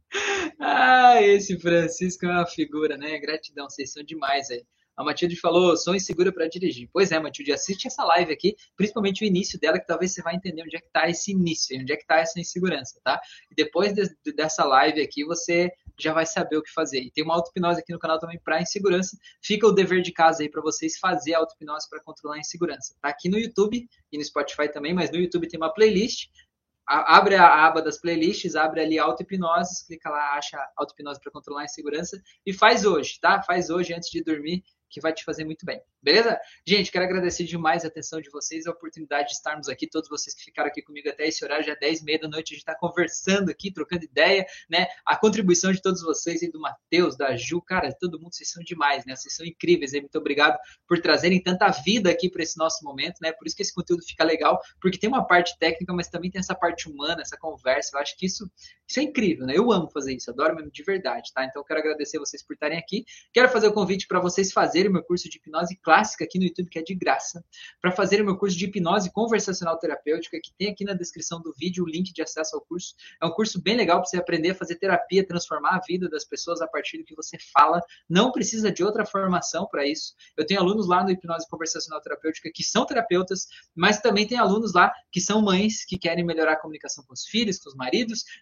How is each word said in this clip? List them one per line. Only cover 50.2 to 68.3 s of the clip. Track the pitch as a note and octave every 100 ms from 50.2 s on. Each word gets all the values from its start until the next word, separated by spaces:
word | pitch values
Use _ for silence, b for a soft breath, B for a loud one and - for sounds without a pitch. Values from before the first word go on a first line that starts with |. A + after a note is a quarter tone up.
| D3 C#3 D3+ - B B _
por | E3+
trazerem | E3 D3 E3+ F#3
tanta | - F#3 G3+
vida | - G3 A3+ F#3
aqui | D#3+ F3+
pra | E3+
esse | D#3 E3
nosso | D#3+ -
momento, | D3 C3+ D#3+ -
né? | D#3+
Por | - D#3+
isso | -
que |
esse | -
conteúdo | F3+ E3+ E3+
fica | - -
legal, | D#3+ D#3+ D3+ F3 B _
porque | F#3 -
tem | A3
uma | C4 F#3
parte | F3 F3 -
técnica, | E3 E3 F3+
mas | F3 E3+
também | F3 F3+
tem | F#3+
essa | F#3
parte | F3+ E3+ E3+ E3
humana, | C#3+ D3+ E3+
essa | - -
conversa, | D#3+ C3+ B2+ C#3+ - C#3+
eu |
acho | D3 -
que | F#3
isso, | - F#3 B B B -
isso | B3+
é |
incrível, | D4+ C4+ G3 B2
né? | B2+ D#3
Eu | A#3+
amo | F#3+ D3+
fazer | D3+ C3+
isso, | B2+ -
adoro | B2+ D#3+
mesmo | D#3+ D3
de | -
verdade, | F#3+ F#3+ B2+ - -
tá? | C3
Então, | C3 C#3+
eu | C#3+
quero | D#3
agradecer | D3+ D3+ C#3+ D#3
vocês | C#3+ C#3
por | -
estarem | C#3 D3+ E3+
aqui, | - G#3+ - B B
quero | A#3 B3+
fazer | A#3 G#3+
o |
convite | G#3+ F#3 G3 -
pra | F3+
vocês | F3 G3 F#3+
fazerem | G#3+ E3 F3
o | G#3
meu | F3
curso | - F3+ D#3
de | -
hipnose | D#3 D#3 F3 F#3
clássica | D#3+ E3+ A3 -
aqui | D#3+ F#3
no |
YouTube, | F3+ F3 F3
que | E3
é |
de | E3
graça, | F#3 E3+ C3+ - E3+ - B B _
pra | F3+
fazer | F3+ F#3 G#3
o |
meu | G3+